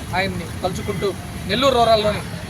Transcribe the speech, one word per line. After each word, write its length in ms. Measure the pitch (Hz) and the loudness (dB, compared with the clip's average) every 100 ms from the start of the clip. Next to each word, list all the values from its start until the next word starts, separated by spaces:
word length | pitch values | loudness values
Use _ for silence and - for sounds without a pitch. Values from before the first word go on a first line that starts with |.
| - 180 | -4 -2
ఆయన్ని 280 | 190 180 160 - | -2 -4 -6 -4
తలుచుకుంటూ 440 | 185 185 - 196 190 - - - 180 | -4 -2 -4 -2 -2 -4 -8 -8 -2
నెల్లూరు 260 | 226 277 240 | 2 4 6
రూరల్లోని 420 | 226 214 208 180 - - | 6 6 4 -2 -6 -10